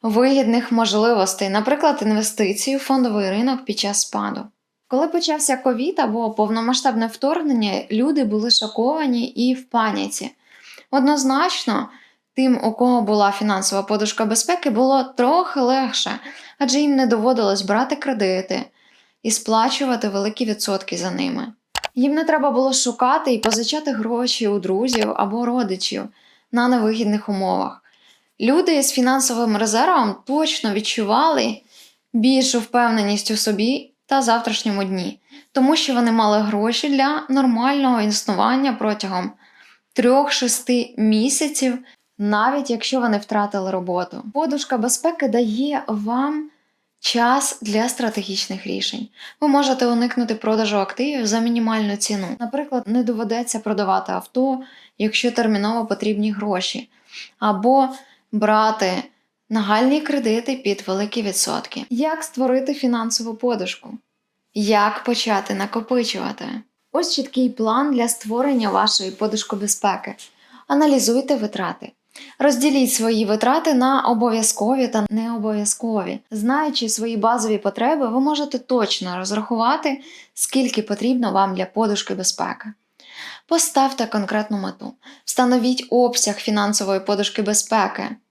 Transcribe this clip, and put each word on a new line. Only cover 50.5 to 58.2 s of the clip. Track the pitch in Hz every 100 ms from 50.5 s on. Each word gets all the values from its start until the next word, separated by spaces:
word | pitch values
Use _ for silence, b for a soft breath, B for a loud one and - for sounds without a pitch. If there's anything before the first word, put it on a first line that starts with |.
| 220 220 202
активів | 190 - 269 285 220
за | 226
мінімальну | 233 233 226 220 208 202
ціну. | - 208 180 -
Наприклад, | 233 294 294 254 214
не | 240
доведеться | 233 220 220 226 240 220
продавати | 220 202 196 190 190
авто, | 185 - 254 262 262 262 B B _
якщо | 214 - 240
терміново | 240 226 208 208 233 220
потрібні | - 214 208 214
гроші, | 202 208 185 185 - 240 B B B B B
або | 214 196 226 269 262 262 B B